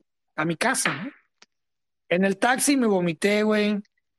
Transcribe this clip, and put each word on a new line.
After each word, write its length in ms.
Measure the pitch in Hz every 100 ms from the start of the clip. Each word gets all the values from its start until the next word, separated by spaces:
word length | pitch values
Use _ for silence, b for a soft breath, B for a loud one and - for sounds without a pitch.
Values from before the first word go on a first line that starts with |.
| _ _ _ -
a 100 | 160
mi 100 | 165
casa, 380 | 226 254 185
¿no? 180 | 139 226 - _ _ - _ _ _ _ _ -
En 160 | 175 196
el 120 | 196
taxi 380 | 240 254 277 277
me 120 | 233
vomité, 560 | 190 175 160 202 208
güey, 380 | 214 214 208 208 - _ _